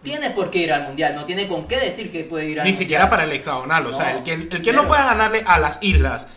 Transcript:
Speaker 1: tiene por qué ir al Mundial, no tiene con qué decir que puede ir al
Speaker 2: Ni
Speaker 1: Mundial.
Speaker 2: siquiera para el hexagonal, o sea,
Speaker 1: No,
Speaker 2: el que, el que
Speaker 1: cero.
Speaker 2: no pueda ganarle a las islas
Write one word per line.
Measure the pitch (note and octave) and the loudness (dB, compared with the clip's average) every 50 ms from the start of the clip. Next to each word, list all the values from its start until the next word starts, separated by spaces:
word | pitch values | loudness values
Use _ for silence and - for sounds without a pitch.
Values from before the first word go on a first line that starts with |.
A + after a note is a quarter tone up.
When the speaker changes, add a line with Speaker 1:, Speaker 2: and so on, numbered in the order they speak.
| - | -10
Speaker 1:
tiene | C4 D4 D4+ C#4+ - | -10 -8 -6 -6 -4
por | - G3+ F#3 F3 | -2 -2 -4 -2
qué | - F3+ | 0 0
ir | E3 D#3 D3 | 0 2 0
al | C#3+ C#3+ | 0 -2
Mundial, | C#3 C3+ D3 D#3+ D3 C#3+ | -4 -4 -2 -2 -2 -2
no | D3 D3+ | -4 -6
tiene | - F3+ G3 G3+ F#3+ | -6 -6 -4 -4 -4
con | F3 D#3 D3+ | -4 -6 -4
qué | - A#3+ C4 | -4 -2 -2
decir | C4 F3+ - A3+ G#3 F3 E3+ | -2 -2 -4 -6 -10 -10 -8
que | D#3+ D#3 | -10 -8
puede | - E3 D#3 D#3 | -6 -6 -6 -6
ir | D3+ D3+ D3+ | -4 -4 0
al | D3+ | 0
Speaker 2:
Ni | F#3+ F#3+ | 0 2
Speaker 1:
Mundial. | - | 0
Speaker 2:
siquiera | F3+ C#3 D3+ D#3 F#3+ - | 0 0 4 4 4 4
para | A3+ G3 D#3 | 4 2 2
el | D#3 D3 | 0 -2
hexagonal, | C3 - D#3 C#3 C3 B2+ C#3+ D#3+ D#3+ C#3 | -4 -4 -4 -6 -6 -2 0 0 0 0
o | A#2+ A#2+ | 0 -2
sea, | - C3 C3 B2+ | -2 -2 -2 -2
Speaker 1:
No, | B2+ | -4
Speaker 2:
el | B2+ | -4
que, | E3 E3 | -6 -6
el | E3 - - | -6 -6 -6
que | F#3 E3+ E3+ | -6 -2 0
Speaker 1:
cero. | A3+ C4 C#4+ C#4+ | 2 4 4 4
Speaker 2:
no | C#4 | 6
pueda | D4+ D4 C4+ | 4 4 4
ganarle | B3+ A3+ G#3+ A3 A3 A3 A3 A3 | 4 4 2 2 2 2 0 4
a | F#3+ F3 E3 | 4 4 4
las | D#3 D3+ - - G#3 | 4 2 -2 0 0
islas | G3 F#3 - C3+ C3+ A#2+ A#2 - - - | 4 4 4 4 2 0 -6 -8 -14 -18